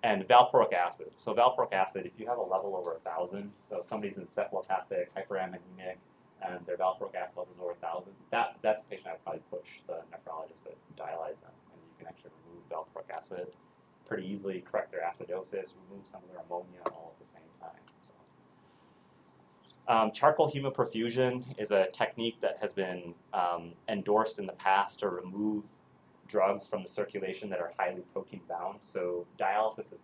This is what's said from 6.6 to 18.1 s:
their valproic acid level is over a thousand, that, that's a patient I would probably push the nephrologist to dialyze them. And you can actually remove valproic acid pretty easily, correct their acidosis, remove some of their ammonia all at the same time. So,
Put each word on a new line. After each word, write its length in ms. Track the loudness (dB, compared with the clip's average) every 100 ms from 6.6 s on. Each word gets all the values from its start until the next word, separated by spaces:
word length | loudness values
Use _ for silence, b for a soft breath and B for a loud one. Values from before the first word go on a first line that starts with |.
their 140 | -6 0
valproic 360 | 0 0 -6
acid 220 | -6 -8 -8
level 160 | -10
is 60 | -8
over 120 | -8
a 20 |
thousand, 400 | -6 -6 -6 -8 -20 -4
that, 260 | 0 0 0
that's 200 | 0 0
a 40 | -2
patient 220 | -12 -10
I 40 |
would 120 | -10
probably 180 | -8 -10 -8
push 180 | -12 -12 -20 -10
the 120 | -10 -10
nephrologist 540 | -16 -10 -10 -10 -14
to 60 | -18 -20 _ -14
dialyze 420 | -10 -6 -6 -8
them. 100 | -16 -20 -20
And 60 | -20
you 100 | -20 -20
can 80 | -20
actually 240 | -18 -20 -20 -20
remove 180 | -20 -10
valproic 440 | -10 -8 -12 -12
acid 340 | -12 -10 -8 -8 -12 -20 _ _ _ -8
pretty 180 | -6 -4
easily, 380 | -6 -4 -6 -4
correct 220 | -4 -4
their 120 | -4
acidosis, 720 | -6 -6 -6 -6 -6 -8 -8 -14 -20
remove 160 | -18
some 180 | -18 -20
of 60 | -18
their 100 | -18 -8
ammonia 340 | -8 -8 -8 -8
all 280 | -8 -18
at 100 | -20
the 60 | -20
same 120 | -20 -20 -18
time. 100 | -18 -18 -20 _
So, 100 | -20